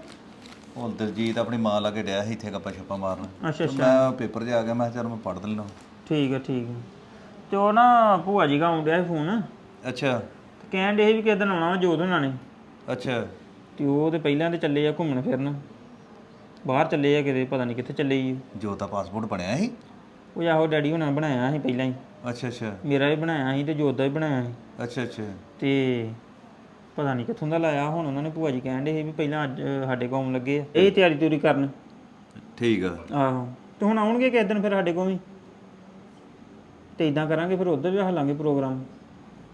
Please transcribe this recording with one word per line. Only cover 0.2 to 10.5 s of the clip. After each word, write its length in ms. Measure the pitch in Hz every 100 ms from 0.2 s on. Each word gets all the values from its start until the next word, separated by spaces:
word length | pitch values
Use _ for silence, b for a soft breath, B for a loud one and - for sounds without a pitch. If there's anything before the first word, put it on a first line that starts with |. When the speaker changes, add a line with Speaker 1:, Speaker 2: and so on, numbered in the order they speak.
| - - - - - 123
Speaker 1:
ਉਹ 120 | 117
ਦਲਜੀਤ 480 | 95 107 98 113 113
ਆਪਣੀ 200 | 113 117
ਮਾਂ 240 | 110 104
ਲਾਗੇ 220 | 104 107
ਡਿਆ 200 | 101 98 104
ਸੀ 60 |
ਇੱਥੇ 200 | 113 104
ਗੱਪਾਂ 200 | 95 98
ਛੱਪਾਂ 260 | 90 - 98
ਮਾਰਨ। 260 | 95 92
Speaker 2:
ਅੱਛਾ, 340 | 98 - 165 147
Speaker 1:
ਤੇ 60 |
Speaker 2:
ਅੱਛਾ। 140 | 151 135
Speaker 1:
ਮੈਂ 340 | 131 131 131
ਪੇਪਰ 340 | 123 113 110 117
'ਚ 40 |
ਆ 140 | 120
ਗਿਆ, 100 | 113
ਮੈਂ 160 | 117 120
ਕਿਹਾ 140 | 120
ਚੱਲ 60 | 117
ਮੈਂ 80 | 113
ਪੜ੍ਹ 300 | 101 92 104
ਲੈਣਾ। 180 | 107 104 - - - -
Speaker 2:
ਠੀਕ 240 | 151 135
ਆ, 60 | 131
ਠੀਕ 300 | 131 127 120
ਆ। 40 | 120 120 - B B B B -
ਤੇ 60 | 196
ਉਹ 160 | 202
ਨਾ 440 | 220 247 240 220 185
ਭੂਆ 300 | 180 202 151
ਜੀ 120 | 143
ਦਾ 80 | 170
ਆਉਣ 160 | 165
ਡਿਆ 180 | 156 170
ਸੀ 60 | 170
ਫੋਨ। 340 | 160 156 226 160 - - - 127
Speaker 1:
ਅੱਛਾ। 300 | 127 139 98 - - -